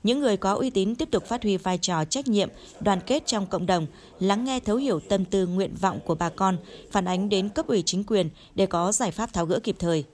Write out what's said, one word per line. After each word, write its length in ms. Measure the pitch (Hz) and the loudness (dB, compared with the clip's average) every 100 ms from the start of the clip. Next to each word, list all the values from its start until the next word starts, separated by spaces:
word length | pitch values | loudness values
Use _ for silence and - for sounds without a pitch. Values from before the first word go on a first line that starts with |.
những 160 | 208 269 | 2 2
người 180 | 269 196 | 2 2
có 160 | 196 | 2
uy 160 | 208 262 | 2 0
tín 260 | 202 196 | 0 0
tiếp 160 | 233 320 | -2 -2
tục 140 | 202 | -2
phát 180 | - 240 | -2 -2
huy 140 | 214 190 | 0 0
vai 200 | 185 180 | 0 -2
trò 280 | - 165 | 0 0
trách 220 | 156 262 269 | 0 -2 0
nhiệm, 220 | 208 185 - - - | 0 0 -6 -20 -2
đoàn 200 | 208 185 - | 0 0 2
kết 180 | 285 | -2
trong 200 | - 220 | 0 -4
cộng 200 | 190 180 | -2 -2
đồng, 200 | 180 180 151 - - - | 0 0 0 -10 -20 -2
lắng 240 | 185 208 | 0 2
nghe, 160 | 254 262 | 0 -2
thấu 180 | 226 226 | 0 0
hiểu 220 | 277 165 | 0 -2
tâm 260 | - 196 | 0 0
tư, 220 | 180 196 180 | 2 0 0
nguyện 280 | 185 190 - | 0 -2 0
vọng 180 | 185 - | -2 -2
của 100 | - | -4
bà 140 | 165 170 | -2 -2
con, 280 | - 190 180 - - - | 0 0 0 -6 -20 -2
phản 140 | 202 | -2
ánh 240 | 185 185 202 | 0 -2 0
đến 200 | 196 202 | 0 0
cấp 180 | 254 320 | -4 0
ủy, 160 | 220 | 0
chính 180 | 165 180 | 0 -4
quyền 260 | 208 208 165 - - | 0 0 0 -4 -10
để 100 | - | 0
có 260 | 190 170 175 | 0 2 0
giải 200 | - 220 | 0 -2
pháp 220 | 185 226 | -2 -4
tháo 120 | 190 | -2
gỡ 140 | 170 185 | 0 0
kịp 120 | - 185 | -2 -2
thời. 240 | 170 165 139 | 0 0 -2